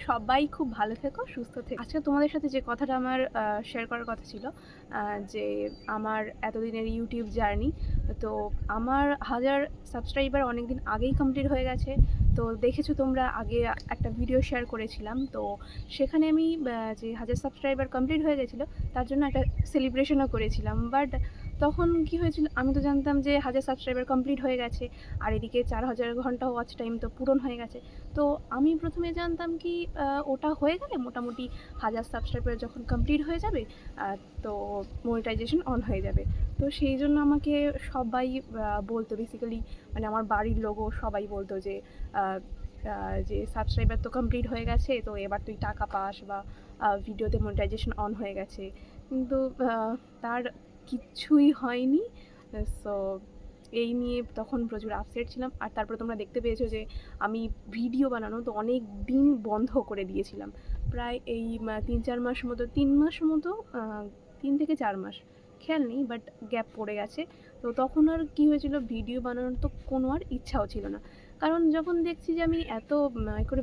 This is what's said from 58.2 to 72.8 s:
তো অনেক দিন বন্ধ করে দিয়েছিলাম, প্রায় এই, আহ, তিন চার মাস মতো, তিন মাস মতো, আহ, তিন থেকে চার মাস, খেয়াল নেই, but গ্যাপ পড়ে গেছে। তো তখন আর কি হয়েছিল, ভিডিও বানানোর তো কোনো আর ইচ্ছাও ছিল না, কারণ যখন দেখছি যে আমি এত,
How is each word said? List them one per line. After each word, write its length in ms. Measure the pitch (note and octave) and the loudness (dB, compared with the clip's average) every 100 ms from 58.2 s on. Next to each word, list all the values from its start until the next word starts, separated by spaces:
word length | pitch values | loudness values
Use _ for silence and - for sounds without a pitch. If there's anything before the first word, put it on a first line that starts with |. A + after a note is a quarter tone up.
| G#3+ A3+ | -4 -4
তো 100 | A#3+ | -4
অনেক 300 | G#3 A3+ B3+ G#3 G3+ G#3 | -2 0 0 -2 -8 0
দিন 300 | C4 C#4+ B3 | 6 6 4
বন্ধ 340 | G#3+ G#3+ B3+ C4 | 2 0 2 2
করে 260 | - G3+ | 0 -4
দিয়েছিলাম, 480 | F#3+ G3 G3 G3+ G3+ - - - - | -4 -4 -4 -6 -12 -10 -6 -4 -2
প্রায় 280 | A#3+ A#3+ B3 - | -2 -2 -4 -4
এই, 340 | A3+ A3+ A3+ | -4 -4 -4
আহ, 260 | A3 G#3+ G#3+ | -4 -4 0
তিন 140 | A#3 | 0
চার 200 | B3 A#3+ | 0 -2
মাস 240 | B3 B3+ A#3+ | -2 -2 -4
মতো, 200 | A#3+ A#3+ | -4 -2
তিন 320 | D4 C#4 C#4+ | 2 6 6
মাস 260 | D#4 - | 6 4
মতো, 400 | D#4 D#4 F4 A4 - | 2 2 0 -4 -6
আহ, 340 | B3 A3 G#3 G3+ - - - | -8 -6 -8 -10 -14 -20 -6
তিন 160 | C#4 C#4+ | 0 2
থেকে 180 | D4+ D#4 | 2 0
চার 220 | A3 G3 | 0 -2
মাস, 180 | G3 - - - - - | -6 -12 -20 -20 -20 -12
খেয়াল 280 | - D4 A#3+ | -2 0 0
নেই, 160 | B3+ | 0
but 180 | A#3+ A#3 - - G#3+ | -2 -4 -10 -14 -4
গ্যাপ 140 | A#3 A3 A3 | -4 -4 -6
পড়ে 200 | G#3+ G#3 | -4 -4
গেছে। 300 | G#3 - E4+ - - - | -4 -6 -8 -10 -20 -8
তো 100 | A#3+ | -4
তখন 380 | A#3+ C4 D#4 D#4 | 0 2 6 6
আর 160 | E4 D4+ - | 6 0 4
কি 120 | D4+ | 6
হয়েছিল, 320 | D4 C#4+ C#4+ | 6 2 0
ভিডিও 420 | A3+ A3+ G#3 B3 | -2 -4 -4 -4
বানানোর 340 | B3 A#3+ B3+ B3 | -2 -2 -2 0
তো 80 | - - - | -2 -4 -2
কোনো 240 | C4 B3+ | 0 2
আর 100 | D#4 - | 0 -2
ইচ্ছাও 380 | B3+ - A#3+ G3+ | -8 -2 -2 0
ছিল 200 | G#3+ G3 | -4 -6
না, 120 | G#3 - - - - | -10 -12 -20 -16 -2
কারণ 320 | D#4 E4+ D#4+ | 2 6 6
যখন 320 | D#4+ D#4+ E4+ | 4 2 2
দেখছি 320 | E4+ D#4+ - E4 | 2 -2 -2 2
যে 80 | |
আমি 160 | E4 E4 | 4 2
এত, 320 | - A3 | 0 -4